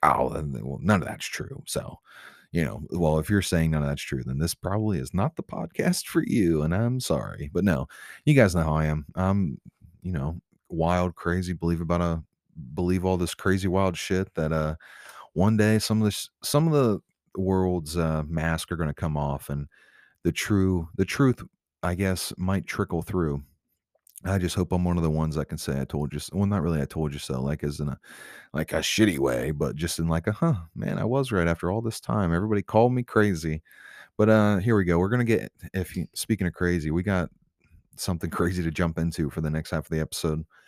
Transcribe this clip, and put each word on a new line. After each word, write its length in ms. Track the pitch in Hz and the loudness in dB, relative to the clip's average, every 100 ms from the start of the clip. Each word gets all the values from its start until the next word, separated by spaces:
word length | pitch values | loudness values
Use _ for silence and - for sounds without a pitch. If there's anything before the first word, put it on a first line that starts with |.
"Oh, 260 | 73 64 65 | 2 2 0
then, 220 | - 76 | -2 -6
then, 140 | 64 57 | -6 -8
well, 140 | 67 | -4
none 200 | 78 101 | 2 2
of 60 | 65 | 0
that's 180 | - - | -8 -10
true." 360 | - - - - | -10 -10 -12 -8
So, 340 | - - - _ - - - _ | -8 -8 -16 _ -20 -20 -20 _
you 120 | 85 | -2
know, 180 | 71 53 - | -2 -4 -6
well, 280 | 90 80 78 | 0 2 2
if 100 | 78 | 2
you're 120 | 101 | 0
saying 300 | - 85 80 | 2 2 2
none 100 | 76 | 2
of 60 | 71 | 0
that's 140 | 71 | -2
true, 200 | - 67 | -6 -6
then 140 | 62 67 | -4 -2
this 160 | 85 | -2
probably 440 | - 92 104 107 87 | -2 -4 -2 0 -2
is 160 | 65 | -2
not 220 | 87 131 - | -2 -2 -4
the 60 | |
podcast 640 | - - 170 - 180 180 - | -10 -10 -8 -2 0 0 0
for 180 | 170 | -2
you, 380 | - - 87 80 | 0 2 4 4
and 120 | 78 | 2
I'm 260 | 90 120 127 | 0 0 -2
sorry. 500 | - 71 50 - 73 | 0 -2 -2 -8 -6
But, 120 | 85 | 0
no, 240 | 98 71 65 - - - 151 | 2 2 -2 -12 -20 -2 6
you 80 | |
guys 200 | 143 104 85 | 8 8 6
know 60 | |
how 100 | 80 78 | 4 4
I 100 | 78 | 2
am. 200 | 76 73 - | 0 -4 0
I'm, 440 | 92 98 87 - - _ 85 - | 2 2 0 -4 -14 _ -20 -12
you 100 | 90 | -6
know, 280 | 85 71 87 - _ _ | -4 -4 -6 -12 _ _
wild, 460 | 82 82 90 90 - | 0 2 2 0 -2
crazy, 360 | 85 90 90 | -2 -2 -2
believe 260 | 85 85 82 | -2 0 0
about 200 | 82 87 | 0 0
a, 200 | 87 82 76 _ _ - 64 | 2 -2 -6 _ _ -18 -12
believe 300 | 76 90 92 | -2 0 2
all 120 | 92 90 | 2 0
this 160 | 85 | -2
crazy, 340 | - 98 95 92 | -2 0 2 2
wild 280 | 95 95 85 | 2 0 -2
shit 380 | - 95 98 - | -2 -2 -2 -4
that, 160 | 78 | -2
uh, 240 | 80 78 78 - - - - - | 0 -2 -6 -14 -20 -20 -20 -8
one 220 | 78 98 110 | 2 2 4
day 200 | 107 110 | 4 2
some 220 | - 110 | 2 2
of 40 | 107 | 2
this, 240 | - - _ | -2 -10 _
some 220 | - 147 165 | -2 2 4
of 60 | |
the 260 | 147 123 98 - _ _ - | 4 4 2 -4 _ _ -4
world's, 600 | 95 95 92 90 76 85 | 2 4 2 0 -2 -2
uh, 260 | 80 78 76 | 0 0 -2
masks 440 | 80 82 80 - | -2 0 -2 -4
are 40 | 85 | -4
gonna 180 | 78 | -4
come 220 | 73 82 73 | -2 -2 -2
off 320 | 71 69 - | -2 -4 -6
and 180 | 71 73 _ _ _ _ _ | -6 -8 _ _ _ _ _
the 80 | 87 | -2
true, 560 | - - 101 95 92 80 - | -2 0 2 4 2 -2 -2
the 80 | 95 | -2
truth, 360 | - 135 120 - _ _ _ | 4 2 2 -6 _ _ _
I 100 | 87 87 | -4 0
guess, 360 | 95 90 - - | 0 -2 -6 -4
might 280 | 92 95 - | -2 -2 -2
trickle 360 | - 98 87 | -4 -2 -2
through. 420 | - 92 80 71 71 _ _ _ _ _ _ - | -2 -2 0 -2 -8 _ _ _ _ _ _ -10
I 140 | 92 95 | -2 0
just 160 | 87 - | 0 0
hope 160 | 87 | 0
I'm 120 | 90 | 2
one 120 | 90 87 | 2 2
of 40 | |
the 60 | 82 | 2
ones 260 | 78 80 76 | 0 0 -2
that 100 | - | -6
can 120 | 78 | -6
say, 220 | - 67 | -4 -4
"I 40 | |
told 280 | 67 73 73 | -4 -4 -4
you 60 | 73 | -6
s-," 120 | - | -6
well, 140 | 92 101 | -2 0
not 160 | 101 | 0
really, 200 | 80 78 | 0 -2
"I 40 | 69 | -2
told 260 | 80 76 | -4 -4
you 60 | 69 | -4
so," 220 | - 65 | -6 -4
like, 220 | 67 76 | -4 -2
as 160 | 73 73 | -4 -4
in 80 | 73 | -6
a, 100 | 65 - - - - - | -6 -14 -20 -20 -20 -10
like, 180 | 76 80 | -6 -4
a 60 | 82 | -2
shitty 400 | - - 107 73 | -2 4 4 4
way, 320 | 67 62 65 | 0 0 -2
but 240 | 73 73 73 | -2 -4 -2
just 220 | 85 - | -4 -2
in, 80 | 82 | 0
like, 180 | 82 - | 0 0
a, 40 | |
"Huh, 220 | 104 165 104 82 - | 0 0 0 -4 -8
man, 220 | 101 98 | -6 -2
I 60 | |
was 280 | 104 135 127 | -2 -2 0
right 160 | 101 85 | 2 2
after 240 | 85 87 | 0 -2
all 100 | 104 | -2
this 180 | 117 - | -4 -6
time. 320 | - 110 90 | -2 0 2
Everybody 280 | 85 107 104 | 0 0 -2
called 300 | - 110 120 | 2 4 4
me 80 | 127 | 2
crazy." 580 | 120 110 104 85 80 78 - - - - - - | 0 2 2 0 -4 -6 -8 -20 -20 -20 -16 2
But, 120 | 107 | 6
uh, 280 | 110 104 101 | 6 6 2
here 180 | 104 110 | 2 2
we 80 | |
go. 140 | 87 85 | 4 2
We're 100 | 95 | 2
gonna 140 | 123 | 2
get, 280 | 117 107 - _ - | 2 0 -2 _ -8
if 220 | 95 90 90 | -6 -4 -6
you, 100 | - | -8
speaking 320 | - - 107 90 | -8 -2 0 0
of 60 | |
crazy, 360 | - 87 87 76 | 0 0 2 0
we 100 | 82 | 0
got 260 | 92 92 80 _ _ _ _ - _ - | 0 -2 -2 _ _ _ _ -20 _ -10
something 340 | - 85 85 | -4 -4 -4
<laughs> 100 | - 90 | 0 0
crazy 100 | 90 | 0
to 60 | 82 | -2
jump 260 | 78 85 80 | 0 -2 0
into 320 | 82 82 73 | -2 0 -4
for 100 | 80 | -2
the 80 | 80 | -2
next 200 | 78 80 | -4 -4
half 160 | 82 - | -6 -4
of 40 | |
the 100 | 80 | -4
episode. 440 | 78 - 82 78 80 _ | -4 -4 -2 -2 -6 _